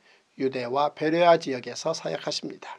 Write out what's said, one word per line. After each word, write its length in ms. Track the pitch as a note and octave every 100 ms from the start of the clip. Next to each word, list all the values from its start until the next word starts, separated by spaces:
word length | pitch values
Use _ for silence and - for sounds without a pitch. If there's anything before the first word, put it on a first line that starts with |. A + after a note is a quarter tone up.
| _ _ _ -
유대와 580 | C3 B2+ A#2+ C3+ D3
베레아 420 | - D#3 E3+ F3 E3
지역에서 560 | D3+ B2+ D#3+ C#3 D#3+
사역하십니다. 720 | D#3+ D#3+ D#3+ D3+ - - - -